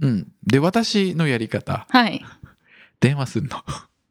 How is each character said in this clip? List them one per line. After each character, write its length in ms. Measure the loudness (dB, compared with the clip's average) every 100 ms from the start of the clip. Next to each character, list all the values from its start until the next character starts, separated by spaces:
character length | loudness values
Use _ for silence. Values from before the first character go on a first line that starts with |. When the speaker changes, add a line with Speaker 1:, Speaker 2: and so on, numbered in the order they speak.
Speaker 1:
う 60 | 0
ん。 260 | 0 -4 _
で、 140 | 2 4
私 560 | 4 2 2 0 0
の 120 | 0 0
や 120 | 0
り 100 | -2
方。 380 | -6 -4 -8 0
Speaker 2:
は 180 | 0 2
い。 180 | -2 -10 -20 -20 _ _ -20 -20 _
Speaker 1:
電 160 | 0 2
話 100 | -2
す 140 | -4
ん 80 | -6
の。 140 | -8 -12 -14 -16 _ _